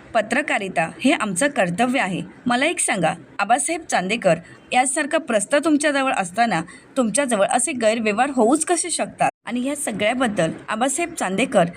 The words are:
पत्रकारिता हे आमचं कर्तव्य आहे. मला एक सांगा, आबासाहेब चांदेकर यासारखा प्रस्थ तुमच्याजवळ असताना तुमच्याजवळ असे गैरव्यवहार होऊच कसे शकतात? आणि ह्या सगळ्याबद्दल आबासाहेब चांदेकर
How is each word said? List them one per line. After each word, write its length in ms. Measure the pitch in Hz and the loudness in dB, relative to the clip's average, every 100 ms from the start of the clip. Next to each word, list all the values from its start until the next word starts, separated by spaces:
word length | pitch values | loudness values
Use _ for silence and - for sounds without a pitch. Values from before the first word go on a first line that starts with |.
| - | -4
पत्रकारिता 760 | 226 208 269 302 254 190 180 165 - | -2 0 -2 -2 -2 -2 -2 -4 0
हे 80 | 262 | 0
आमचं 360 | - 208 180 285 | 2 0 0 0
कर्तव्य 520 | 277 180 175 247 254 | 2 0 0 0 0
आहे. 220 | 202 170 165 - 247 | -2 -4 -8 -8 -2
मला 200 | 240 302 | 0 0
एक 120 | 349 | -2
सांगा, 340 | - 220 160 165 - - | -2 0 -2 -2 -8 -4
आबासाहेब 420 | 202 269 - 339 - | 0 0 0 -6 -2
चांदेकर 440 | 214 180 233 196 160 - - - | -2 0 0 2 2 -2 -20 -2
यासारखा 460 | 247 262 320 294 320 | 0 2 0 0 -2
प्रस्थ 380 | 320 214 196 277 | 0 -2 2 2
तुमच्याजवळ 560 | 320 294 302 277 262 | 4 2 2 0 0
असताना 500 | - 175 196 233 165 165 - - - | -2 -2 0 0 0 -4 -12 -6 -2
तुमच्याजवळ 500 | 226 208 277 214 202 | 2 2 2 2 2
असे 260 | 240 - | 2 0
गैरव्यवहार 580 | 254 220 233 220 208 277 | 0 0 2 0 0 0
होऊच 340 | 254 220 311 | 2 4 2
कसे 260 | - 339 349 | 0 -2 -2
शकतात? 400 | - - - 165 - | -6 -4 0 -2 -2
आणि 160 | 190 247 | -6 -4
ह्या 160 | 254 294 | -4 -4
सगळ्याबद्दल 760 | 269 196 208 247 247 - 165 165 - | -6 -2 0 0 0 0 -2 -2 -6
आबासाहेब 460 | 220 269 302 339 | -2 0 0 -4
चांदेकर 500 | 330 202 190 262 220 175 | -4 -2 0 2 2 2